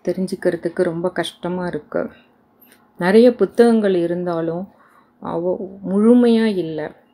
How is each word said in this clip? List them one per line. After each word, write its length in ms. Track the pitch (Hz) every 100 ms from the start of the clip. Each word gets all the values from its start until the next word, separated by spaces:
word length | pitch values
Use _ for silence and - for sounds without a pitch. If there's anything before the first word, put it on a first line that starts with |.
தெரிஞ்சுக்கிறதுக்கு 800 | - 175 185 185 180 175 170 175
ரொம்ப 280 | 180 165 175
கஷ்டமா 540 | 175 170 - 175 180 175
இருக்கு. 340 | 160 - - - - _ _ _ _ _ _ _ -
நிறைய 280 | 175 214 247 233
புத்தகங்கள் 600 | 190 - 240 226 202 185
இருந்தாலும் 680 | 170 175 175 165 165 170 196 _ _ _ _ _
அவ-, 380 | - 170 180 180 190 196 185
முழுமையா 600 | 196 220 247 240 226 220 190
இல்ல. 240 | 160 156 151 - _